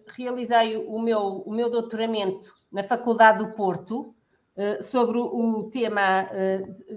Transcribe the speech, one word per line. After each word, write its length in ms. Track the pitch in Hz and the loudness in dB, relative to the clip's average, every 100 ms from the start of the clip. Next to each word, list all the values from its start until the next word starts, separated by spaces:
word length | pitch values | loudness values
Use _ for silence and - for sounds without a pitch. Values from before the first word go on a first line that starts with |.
| _ - | _ -12
realizei 640 | 247 247 226 233 226 220 | -8 -6 0 2 2 0
o 200 | - 220 | -6 -4
meu, 440 | 226 220 202 190 | 0 0 0 -6
o 100 | 208 | -6
meu 160 | 214 240 | -2 -2
doutoramento 840 | 240 226 220 226 220 196 190 - _ _ | -2 -4 -4 -2 -2 -2 -4 -10 _ _
na 100 | 190 | -8
Faculdade 600 | 196 240 240 226 220 202 | -4 -2 0 8 8 8
do 80 | 214 | 0
Porto, 640 | - 196 170 - 233 294 _ _ _ _ - | -2 -2 -2 -6 -8 -10 _ _ _ _ -6
eh, 240 | 202 208 | -4 -4
sobre 380 | 180 254 226 233 | -2 0 2 2
o, 400 | 240 240 226 220 | -2 0 0 0
o 120 | 196 | -4
tema, 560 | 254 226 208 196 190 190 | -4 -2 2 2 2 0
eh, 300 | 202 190 190 190 - - | -2 0 -2 -4 -14 -16